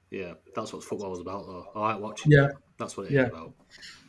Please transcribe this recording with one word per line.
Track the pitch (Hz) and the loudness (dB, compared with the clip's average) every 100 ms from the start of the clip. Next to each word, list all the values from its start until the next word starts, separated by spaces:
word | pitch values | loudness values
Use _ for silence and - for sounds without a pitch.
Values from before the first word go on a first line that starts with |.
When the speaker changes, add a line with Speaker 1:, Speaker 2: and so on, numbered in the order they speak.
| - | -12
Speaker 1:
Yeah, | 101 90 85 _ - | -8 -8 -12 _ -8
that's | - | -6
what | - | -8
football | - 104 98 | -8 -6 -6
is | 90 | -6
about, | 87 98 95 | -6 -8 -10
though. | 90 - 107 | -14 -12 -2
I | 107 | -2
like | 110 | 0
watching | 107 - 151 | -4 0 8
Speaker 2:
Yeah. | 143 139 | 8 8
Speaker 1:
it. | - _ - | 2 _ -10
That's | 110 - | -10 -8
what | 98 | 0
it | |
Speaker 2:
Yeah. | 135 | 2
Speaker 1:
is | 123 | 2
about. | 82 80 - _ - - - | 0 -12 -18 _ -20 -20 -20